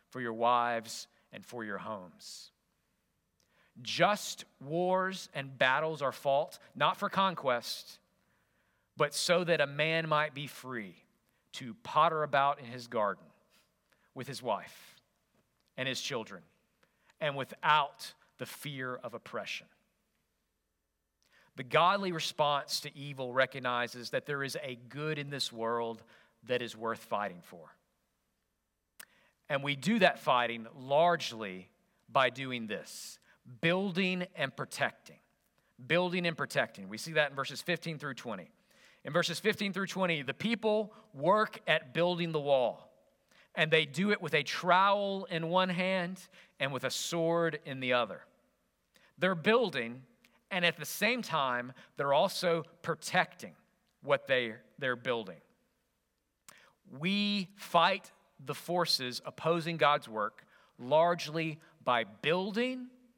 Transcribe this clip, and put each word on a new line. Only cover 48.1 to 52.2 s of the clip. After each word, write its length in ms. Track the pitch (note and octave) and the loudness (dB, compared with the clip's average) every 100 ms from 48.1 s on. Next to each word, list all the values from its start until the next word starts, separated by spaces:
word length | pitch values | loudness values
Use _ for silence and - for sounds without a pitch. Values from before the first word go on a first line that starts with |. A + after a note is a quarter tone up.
| E2+ - _ _ _ _ _ _ _ _ - | -4 -16 _ _ _ _ _ _ _ _ -2
They're 160 | F#3 E3+ | 0 2
building, 680 | F3 A#3 G#3+ C#3+ A#2 B2+ - _ _ _ - | 4 4 4 0 -4 -8 -16 _ _ _ -6
and 140 | F#3 | 2
at 120 | F3 D#3 | 2 0
the 80 | D3 | -6
same 360 | - G#3 B3 | -2 0 0
time, 520 | - D#3+ C3+ B2 A#2+ - - - | -2 0 0 -2 -4 -12 -14 -4
they're 180 | C#3+ | 2
also 500 | D3 | 4